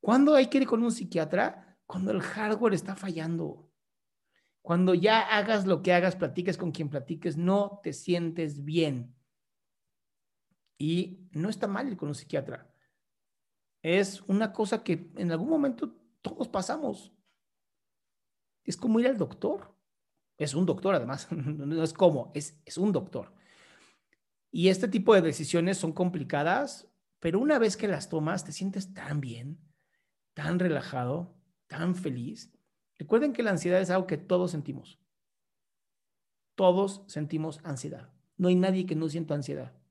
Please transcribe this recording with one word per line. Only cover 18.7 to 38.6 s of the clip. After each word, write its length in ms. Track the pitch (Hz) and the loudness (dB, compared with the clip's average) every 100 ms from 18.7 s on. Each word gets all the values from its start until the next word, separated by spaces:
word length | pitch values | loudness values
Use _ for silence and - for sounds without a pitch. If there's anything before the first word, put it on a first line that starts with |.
| - | -4
como 220 | 240 220 | 0 2
ir 80 | 247 | 2
al 100 | 247 | 0
doctor. 580 | 165 - 214 392 - _ _ _ _ _ _ _ | -4 -4 -4 -4 -8 _ _ _ _ _ _ _
Es 160 | 147 | -4
un 140 | 135 180 | 0 0
doctor, 260 | 190 190 | 0 2
además. 340 | 180 120 139 - | 0 0 -8 -8
<laughs> 20 | |
No 500 | 170 135 151 139 160 | -6 -6 -6 -4 -2
es 120 | 160 | -2
como, 380 | - 185 143 - 143 | 2 2 2 -6 -10
es, 260 | 147 _ - | -12 _ -14
es 120 | - | -2
un 140 | 202 | 0
doctor. 420 | 165 98 123 98 _ _ _ - - _ _ _ _ _ _ _ | 0 -4 -10 -12 _ _ _ -20 -20 _ _ _ _ _ _ _
Y 160 | 165 180 | 2 4
este 200 | 185 233 | 4 2
tipo 280 | 208 196 208 | 2 8 8
de 80 | |
decisiones 560 | 165 151 156 170 175 185 | 6 -2 0 2 2 0
son 120 | 160 | -4
complicadas, 960 | 151 180 175 127 143 151 202 285 - - _ _ _ | 0 -2 -2 -4 0 2 0 -2 -8 -20 _ _ _
pero 200 | 170 185 | -2 0
una 180 | 285 294 | 2 4
vez 200 | 220 190 | 2 0
que 100 | 208 | -2
las 220 | 160 - | -2 -2
tomas, 360 | 160 151 180 - | -2 -2 -2 -6
te 60 | |
sientes 420 | 151 190 196 190 | -6 -6 -4 -8
tan 280 | - 135 147 | -12 -6 -4
bien, 380 | 131 117 127 165 _ _ _ _ _ _ _ - | -4 -8 -12 -14 _ _ _ _ _ _ _ -8
tan 240 | 151 175 | -2 0
relajado, 800 | 180 147 - 131 123 151 175 - _ _ _ | 0 0 -4 -4 -4 -4 -6 -14 _ _ _
tan 260 | 147 170 180 | -6 -4 -2
feliz. 560 | 170 123 120 - - _ _ _ _ _ | -4 -6 -8 -10 -18 _ _ _ _ _
Recuerden 340 | 147 226 294 | 0 2 2
que 120 | 254 | 0
la 80 | 226 | 0
ansiedad 280 | 180 180 185 | 0 2 2
es 100 | 180 | 2
algo 180 | 185 180 | 0 0
que 100 | 147 | -4
todos 340 | - 180 180 | 0 0 0
sentimos. 480 | 156 135 139 - _ _ _ _ _ _ _ _ _ _ _ _ _ _ _ _ - | -4 -8 -10 -14 _ _ _ _ _ _ _ _ _ _ _ _ _ _ _ _ 4
Todos 480 | 190 180 196 196 - | 6 6 2 -4 -10
sentimos 540 | - 151 156 156 - | -6 -4 -4 -4 -8
ansiedad. 480 | - 131 151 139 - _ _ - | -10 -8 -8 -12 -18 _ _ 0
No 140 | 180 | 4
hay 60 | |
nadie 300 | 180 | 6